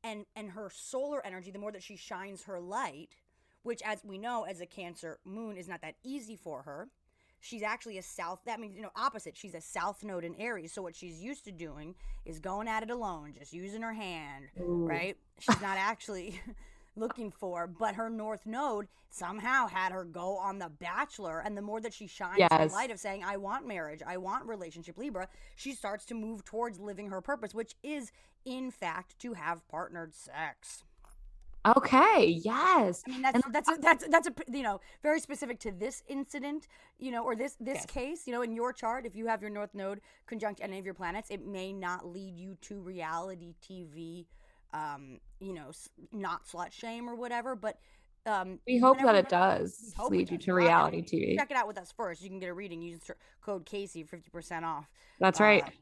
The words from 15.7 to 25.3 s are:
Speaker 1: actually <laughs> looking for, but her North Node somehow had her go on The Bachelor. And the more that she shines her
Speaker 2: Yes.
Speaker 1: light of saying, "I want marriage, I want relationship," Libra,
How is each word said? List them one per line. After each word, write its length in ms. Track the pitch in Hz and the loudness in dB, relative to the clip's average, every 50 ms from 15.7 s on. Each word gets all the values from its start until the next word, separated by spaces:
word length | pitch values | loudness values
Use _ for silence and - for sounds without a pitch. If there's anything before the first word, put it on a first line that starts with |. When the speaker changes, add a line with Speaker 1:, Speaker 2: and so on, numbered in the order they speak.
| 190 190 | 0 2
Speaker 1:
actually 600 | 190 208 226 - - - 208 185 175 - 170 185 - - 214 - - - | 2 0 0 -2 -6 -8 -8 -6 -6 -8 -10 -10 -12 -12 -14 -14 -16 -20
<laughs> 280 | - - - _ _ | -20 -20 -20 _ _
looking 340 | 214 220 240 - 247 226 208 | -6 -6 -4 -4 -6 -8 -8
for, 380 | - - - 185 175 170 170 175 | -8 -8 -8 -6 -4 -4 -4 -4
but 260 | 175 165 226 214 202 | -2 -2 -2 0 0
her 160 | 190 226 226 | -2 -4 -4
North 340 | 226 220 214 214 220 202 - | -4 -4 -4 -4 -6 -6 -6
Node 440 | 220 220 254 294 285 226 208 208 - _ _ _ _ | -6 -4 -2 0 0 0 -2 -4 -6 _ _ _ _
somehow 580 | - - 180 175 196 214 202 247 262 269 240 202 | -10 -8 -6 -6 -6 -4 0 2 4 4 4 2
had 240 | 175 190 185 185 | 2 0 0 0
her 120 | 185 185 180 | 0 -2 -6
go 320 | 170 156 175 175 185 202 | -6 -6 -4 -2 -2 0
on 220 | 190 185 196 190 196 | 0 -2 -2 -2 -4
The 100 | 180 170 | -8 -10
Bachelor. 720 | 151 147 180 170 180 220 285 285 - - 202 170 160 165 | -10 -8 -8 -4 -2 -2 -2 -2 -4 -8 -6 -4 -4 -4
And 160 | - 208 208 | -4 -4 -4
the 60 | 202 | -4
more 180 | 202 208 208 226 | -6 -4 -6 -6
that 140 | 220 233 - | -6 -8 -10
she 140 | - 214 180 | -10 -16 -16
shines 300 | - - 202 175 180 202 185 165 | -8 -8 -6 2 8 8 10 10
her 80 | 160 160 | 10 8
Speaker 2:
Yes. 120 | 156 156 | 8 6
Speaker 1:
light 180 | 175 202 247 254 | 4 0 0 -2
of 80 | 226 185 | -4 -6
saying, 240 | - 202 196 202 185 | -6 -6 -6 -4 -4
"I 120 | 190 202 | -4 -4
want 300 | 196 196 196 220 269 - | -4 -4 -4 -4 -4 -4
marriage, 360 | 247 214 180 160 151 151 156 160 | -6 -6 -6 -6 -6 -8 -10 -8
I 120 | - 180 | -8 -8
want 300 | 185 185 185 208 254 233 | -6 -4 -4 -4 -4 -4
relationship," 520 | 226 226 202 180 165 156 170 165 170 165 185 | -4 -6 -6 -8 -10 -10 -14 -16 -14 -12 -8
Libra, 300 | 240 294 220 185 185 - | -8 -6 -6 -6 -8 -8